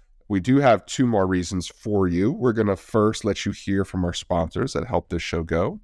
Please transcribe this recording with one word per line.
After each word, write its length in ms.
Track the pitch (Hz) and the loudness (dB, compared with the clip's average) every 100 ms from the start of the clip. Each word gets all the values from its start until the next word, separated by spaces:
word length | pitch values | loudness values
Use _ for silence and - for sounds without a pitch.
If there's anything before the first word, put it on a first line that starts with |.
| _ _ - | _ _ -4
we 80 | 98 | -2
do 200 | 92 139 | 2 4
have 260 | 139 104 - | 6 4 0
two 200 | - 123 | 0 2
more 200 | 107 95 | 2 2
reasons 420 | 92 87 92 - | 0 -2 -4 -6
for 400 | - 113 104 95 | -10 -2 0 2
you. 240 | 87 104 | 2 0
We're 220 | 214 123 | 2 0
gonna 200 | 113 104 | 2 0
first 480 | 95 - 113 107 107 | -2 0 2 2 2
let 220 | 107 98 | -2 -2
you 80 | 101 | -4
hear 320 | 101 - 98 | -6 -2 -2
from 180 | 95 92 | -2 -2
our 120 | 87 | -4
sponsors 580 | - - 87 85 - 131 | -4 -2 -2 0 -2 -4
that 140 | - - | -4 -2
help 240 | 87 - | -4 -2
this 100 | 85 | -6
show 220 | - 87 | -4 -4
go, 380 | 82 82 107 208 | -2 -2 -2 -4